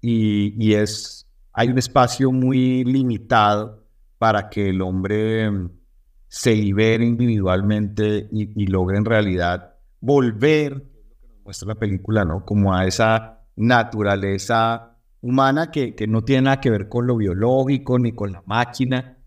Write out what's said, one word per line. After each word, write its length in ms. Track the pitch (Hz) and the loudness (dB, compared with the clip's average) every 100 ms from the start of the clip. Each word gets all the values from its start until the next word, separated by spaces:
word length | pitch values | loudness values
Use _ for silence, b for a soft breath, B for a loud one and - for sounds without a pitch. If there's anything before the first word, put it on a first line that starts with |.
y, 520 | 120 117 107 104 101 104 | 0 0 2 0 -2 0
y 100 | 107 | 2
es, 560 | 104 107 107 - - - _ _ | 2 2 -4 -12 -16 -20 _ _
hay 160 | - 120 | -2 0
un 80 | 127 | 0
espacio 560 | 123 - 123 - 135 | 0 2 2 2 0
muy 500 | 127 127 135 127 127 | 2 2 2 2 0
limitado 1000 | 123 135 127 110 104 120 104 104 110 107 _ _ _ _ | 0 0 0 -4 0 2 4 2 -4 -12 _ _ _ _
para 320 | 113 104 101 | 0 0 -2
que 200 | - 98 | -4 -2
el 120 | 95 | 0
hombre, 680 | 92 92 95 107 110 110 107 | -2 -2 -2 -2 0 0 -2
mm, 200 | 101 90 87 _ _ _ _ - | -2 -6 -12 _ _ _ _ -20
se 280 | - 131 110 | -2 2 2
libere 500 | 101 101 110 113 120 | 2 2 2 2 0
individualmente 1200 | 117 120 110 95 92 101 107 104 104 107 104 107 | 0 0 0 0 0 0 0 -2 -2 0 0 -4
y, 320 | 107 104 107 | -6 -6 -4
y 60 | 98 | -2
logre 300 | 92 90 98 | 0 0 0
en 80 | 107 | 2
realidad 680 | 110 104 90 87 87 - _ _ _ | 2 2 0 -2 -2 -8 _ _ _
volver, 800 | 120 143 127 107 143 151 147 139 - - - _ - _ - | 0 2 2 2 2 2 0 -6 -16 -20 -20 _ -20 _ -20
muestra 240 | 98 101 | -14 -10
la 60 | 107 | -6
película, 500 | 107 95 95 107 90 | -4 -4 0 0 0
¿no? 180 | 85 | -4
Como 300 | - 104 98 | -2 2 2
a 120 | 92 92 | 2 0
esa 600 | - 110 113 113 - - - | 2 2 2 -2 -20 -20 -2
naturaleza 1400 | 110 123 113 110 101 98 98 98 - 113 113 117 - _ _ _ | 2 2 2 -2 0 0 0 -4 -2 0 0 -2 -10 _ _ _
humana 500 | 123 131 135 139 165 | -2 2 2 2 -2
que, 240 | 156 127 - | -4 -4 -4
que 120 | 107 | -2
no 160 | 113 | -2
tiene 200 | 113 131 | 2 2
nada 160 | 135 135 | 2 2
que 100 | 135 | 2
ver 200 | 107 101 | 0 -2
con 180 | 120 123 | -4 0
lo 80 | 120 | 0
biológico 840 | 104 92 113 131 131 139 135 123 | 0 0 2 2 2 -2 0 0
ni 140 | 120 | 0
con 220 | 113 104 | -2 -8
la 100 | 87 92 | -10 -4
máquina 760 | 110 123 - 127 127 127 - | -2 -2 -2 -2 -2 -6 -18